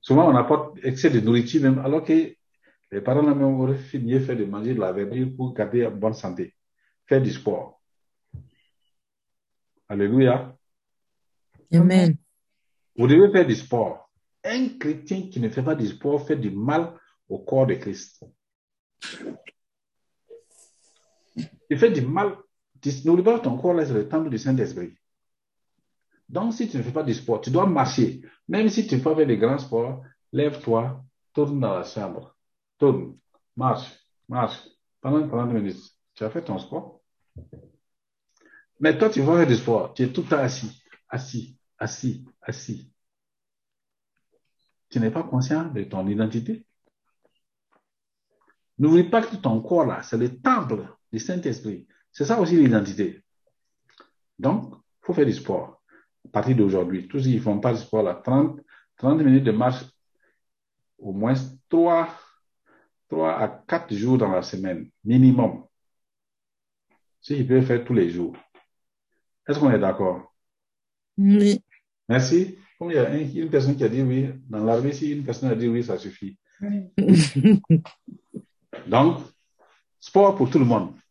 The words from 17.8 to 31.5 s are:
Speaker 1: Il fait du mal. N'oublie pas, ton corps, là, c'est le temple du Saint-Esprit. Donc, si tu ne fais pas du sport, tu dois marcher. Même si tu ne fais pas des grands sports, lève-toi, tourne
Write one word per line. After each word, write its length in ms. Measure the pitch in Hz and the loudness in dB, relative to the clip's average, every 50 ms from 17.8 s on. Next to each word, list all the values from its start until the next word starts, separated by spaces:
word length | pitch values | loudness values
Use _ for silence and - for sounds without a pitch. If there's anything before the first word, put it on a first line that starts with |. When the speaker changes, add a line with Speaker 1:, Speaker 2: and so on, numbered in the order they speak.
| - 104 92 - - - _ _ - - _ _ _ _ _ _ _ _ _ _ _ _ _ _ - - - - - - - - _ - _ _ _ _ _ _ _ _ _ _ _ _ _ _ _ _ 453 466 466 _ _ _ _ _ _ _ _ _ _ _ _ _ _ _ _ _ _ - - - _ _ _ _ | -6 -10 -10 -12 -14 -20 _ _ -20 -20 _ _ _ _ _ _ _ _ _ _ _ _ _ _ -18 -16 -16 -14 -14 -16 -16 -16 _ -20 _ _ _ _ _ _ _ _ _ _ _ _ _ _ _ _ -20 -20 _ _ _ _ _ _ _ _ _ _ _ _ _ _ _ _ _ _ _ -14 -14 -14 _ _ _ _
Speaker 1:
Il 80 | 147 143 | 0 2
fait 120 | - 233 | 4 4
du 120 | 190 151 123 | 4 2 -2
mal. 340 | 127 151 185 208 202 190 - _ _ _ _ _ _ _ _ - 143 135 - - | -2 -2 -2 -4 -4 -6 -10 _ _ _ _ _ _ _ _ -6 -6 -6 -4 0
N'oublie 180 | 160 170 180 180 | 2 2 4 4
pas, 160 | 220 233 226 | 2 2 2
ton 180 | - 131 123 | 0 -4 -6
corps, 180 | - - 180 175 | -2 -2 0 0
là, 120 | 170 156 | 0 0
c'est 80 | 139 127 | -2 -2
le 140 | 107 104 - | -2 -2 -2
temple 200 | 156 160 160 151 | -4 -4 -4 -2
du 100 | 123 107 | -6 -4
Saint-Esprit. 560 | - 135 131 127 - - - 95 87 82 - _ _ _ _ _ _ _ _ _ _ _ _ _ _ _ _ _ _ _ _ _ _ _ _ _ _ _ | -2 -2 0 0 -2 -4 -6 -10 -12 -14 -16 _ _ _ _ _ _ _ _ _ _ _ _ _ _ _ _ _ _ _ _ _ _ _ _ _ _ _
Donc, 260 | 135 175 214 233 220 | -8 -4 -4 -4 -4
si 140 | - 240 208 | -4 -6 -6
tu 80 | - 135 | -4 -6
ne 40 | 113 | -6
fais 100 | 123 131 | -4 -6
pas 100 | 156 147 | -4 -2
du 120 | 135 110 | -2 -4
sport, 260 | - - - 117 104 | -4 -2 -4 -4 -4
tu 100 | - 127 | -2 0
dois 160 | 127 175 190 | 0 2 2
marcher. 560 | 196 175 - 131 - - - 120 - - - - - _ _ _ - | 2 2 2 0 0 2 0 0 0 0 -8 -16 -20 _ _ _ -6
Même 200 | 165 202 220 220 | -2 0 0 2
si 180 | 202 233 208 | 2 0 -2
tu 80 | - - | -2 -2
ne 60 | 131 | -2
fais 140 | 131 160 156 | 0 0 2
pas 100 | 156 156 | 2 2
des 120 | 139 117 | 2 2
grands 220 | 101 107 120 135 139 | 2 2 0 0 -2
sports, 440 | - - 117 113 117 127 135 - - - _ _ _ _ - | -4 -4 -4 -4 -4 -4 -8 -12 -16 -20 _ _ _ _ -4
lève-toi, 720 | 131 147 147 143 - - - 113 113 117 127 131 - - _ _ _ _ _ _ | -2 -2 -2 -4 -6 -4 -2 0 0 0 -4 -8 -12 -16 _ _ _ _ _ _
tourne 280 | - 147 143 | -2 -2 -2